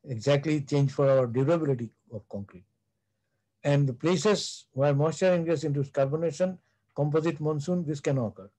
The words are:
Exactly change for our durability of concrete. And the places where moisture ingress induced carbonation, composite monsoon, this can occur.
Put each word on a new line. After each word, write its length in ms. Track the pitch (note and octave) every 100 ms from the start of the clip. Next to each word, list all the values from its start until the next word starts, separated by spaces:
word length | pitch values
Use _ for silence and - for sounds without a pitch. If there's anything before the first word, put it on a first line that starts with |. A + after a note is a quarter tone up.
| D3+
Exactly 500 | A#2 C#3+ C#3+ D#3 D3+
change 320 | C#3+ D3 C#3
for 180 | C#3+ C#3
our 160 | C3+ B2
durability 640 | A#2 C3+ E3+ D#3 B2 A2+ _ _
of 160 | A2 _
concrete. 380 | G2+ G2+ F2+ _ _ _ _ _ _ _ _ _ _
And 240 | D3 C#3+ C#3
the 60 |
places 720 | A2+ D#3+ F3+ G#3 G3 - - _
where 200 | C3 C#3+
moisture 400 | C#3 D#3 E3 F#3
ingress 300 | F3 E3 D#3
induced 300 | D3+ C#3+ C#3
carbonation, 640 | - C3+ D#3 E3 D3 F#3 F#3 _ _ _
composite 460 | - D3 D#3 E3 D#3+
monsoon, 460 | D3+ D3+ D3 F3+ D3+
this 160 | D3
can 160 | D#3 C3+
occur. 320 | A2 - F#2+